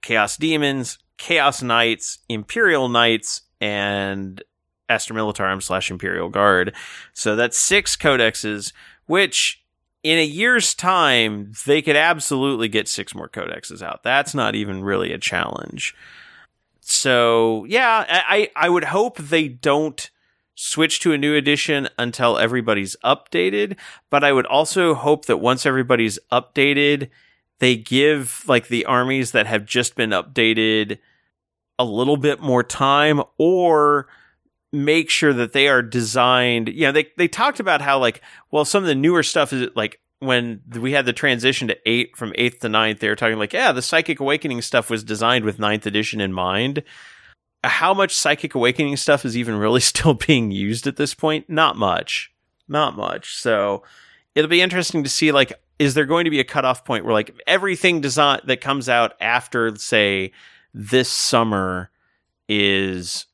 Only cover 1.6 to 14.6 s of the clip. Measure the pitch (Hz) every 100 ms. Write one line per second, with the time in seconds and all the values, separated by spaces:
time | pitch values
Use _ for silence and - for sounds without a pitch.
1.6 | 127 117 117 113 - - _ 113 104 226
2.6 | 214 151 127 120 117 113 - - _ _
3.6 | 104 104 101 101 98 98 95 92 - _
4.6 | _ _ - 113 - 113 110 104 95 95
5.6 | - 92 - 90 95 87 85 98 101 92
6.6 | 92 - - - - - 113 107 120 -
7.6 | - 196 - - 156 131 113 - 107 104
8.6 | 101 - - _ - 175 196 - - -
9.6 | _ _ _ _ 156 165 156 151 233 247
10.6 | - - 175 185 151 123 110 104 101 107
11.6 | 135 147 147 147 160 165 - 139 139 127
12.6 | 113 107 101 - 101 - 80 - 85 78
13.6 | - 82 82 - 117 135 143 143 107 107